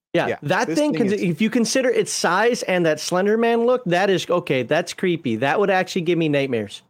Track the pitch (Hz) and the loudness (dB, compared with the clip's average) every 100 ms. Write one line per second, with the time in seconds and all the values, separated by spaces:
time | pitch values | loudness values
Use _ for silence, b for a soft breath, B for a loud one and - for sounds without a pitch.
0 | _ 170 135 - 147 185 240 165 196 160 | _ -2 -2 -4 -2 -2 0 0 0 0
1 | 190 202 196 160 220 247 220 269 254 220 | 0 0 -2 0 0 0 0 0 0 0
2 | 185 - 254 185 233 233 - 180 165 151 | -2 -2 0 2 2 0 0 0 2 0
3 | - 180 202 226 233 233 233 247 180 175 | -2 0 2 2 2 2 2 0 0 0
4 | 196 180 - 175 170 135 113 156 185 - | 2 0 0 -2 0 -2 0 0 -2 -4
5 | 185 165 123 110 135 151 202 185 180 196 | -2 -2 -2 -2 0 0 2 0 -2 -2
6 | 165 170 160 143 135 117 101 - - | 0 0 2 0 0 -2 -4 -10 -20